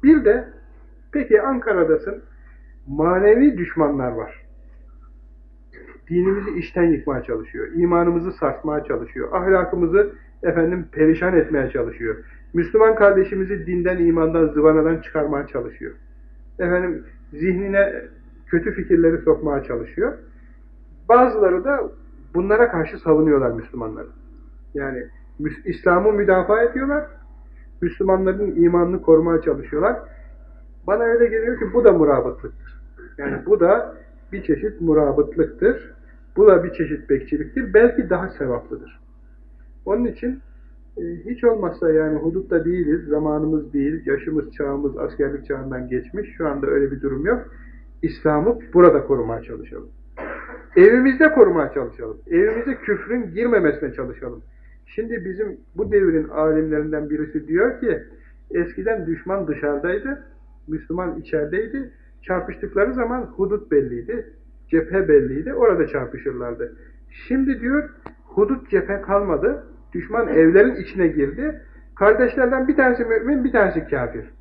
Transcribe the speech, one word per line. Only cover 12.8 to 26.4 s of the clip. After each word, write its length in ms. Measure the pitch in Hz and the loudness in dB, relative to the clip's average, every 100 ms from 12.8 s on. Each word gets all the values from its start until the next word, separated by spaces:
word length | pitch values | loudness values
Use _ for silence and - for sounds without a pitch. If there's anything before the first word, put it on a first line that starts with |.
| 220 220 | 4 6
kardeşimizi 720 | 202 196 190 196 190 196 160 | 4 4 0 -2 -4 -6 -4
dinden, 300 | 175 175 180 | -2 -2 0
imandan, 500 | 170 165 160 165 156 | 2 2 2 2 0
zıvanadan 540 | 147 156 156 156 160 | 4 4 4 2 -2
çıkarmaya 460 | - 156 147 143 143 | -4 -4 -2 -4 -6
çalışıyor. 460 | 131 120 - - - - - - - - - | -8 -10 -12 -16 -16 -20 -20 -20 -20 -20 -6
Efendim, 440 | 180 180 180 156 - - - | -2 0 -2 -6 -10 -20 -20
zihnine 600 | 147 175 180 196 196 196 - - - - - - | -6 -2 -2 -2 0 0 -2 -14 -20 -20 -20 -4
kötü 240 | 170 170 | -2 -2
fikirleri 460 | - - 170 165 156 | -6 0 4 4 2
sokmaya 460 | - 156 156 143 | 0 0 0 -4
çalışıyor. 500 | 135 120 113 - 233 - - - - - - - - - - | -4 -8 -8 -4 -4 -6 -18 -20 -20 -20 -20 -20 -20 -20 2
Bazıları 540 | 240 254 220 196 180 | 4 4 4 2 2
da 280 | 254 285 - - - - - | -2 -4 -4 -12 -20 -20 -8
bunlara 380 | 170 196 214 233 | -4 0 2 2
karşı 260 | 175 156 - | 0 -4 -6
savunuyorlar 540 | 165 156 156 143 123 | 2 4 4 4 2
Müslümanları. 560 | 113 110 127 113 107 - - - - - - - | -4 -10 -12 -10 -12 -16 -18 -20 -20 -20 -20 -14
Yani 340 | 143 139 127 120 - - - | -8 -8 -8 -12 -18 -20 -8
Müs-, 260 | 151 156 196 | -8 -8 -8
İslam'ı 480 | 165 180 175 202 | -2 2 4 4
müdafaa 500 | 208 202 185 | 2 2 2